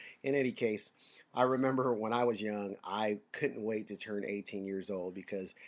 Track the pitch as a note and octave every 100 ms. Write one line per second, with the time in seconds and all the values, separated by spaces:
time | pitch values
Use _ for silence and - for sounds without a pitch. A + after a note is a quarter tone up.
0 | - - C#3 C#3+ B2+ A2 A#2 G#2 - -
1 | - - - - B2+ C3 C3 C3 B2+ A2+
2 | A2 A#2+ A#2+ G#2+ G#2+ G#2 G2+ G2 - G2+
3 | A2 G#2 - - A#2 A2+ A2 A2 G2+ G#2
4 | - G#2 G2+ G2+ G2 G2+ G2 G2 F#2 F#2+
5 | F2+ F#2 F2+ G2 F#2 -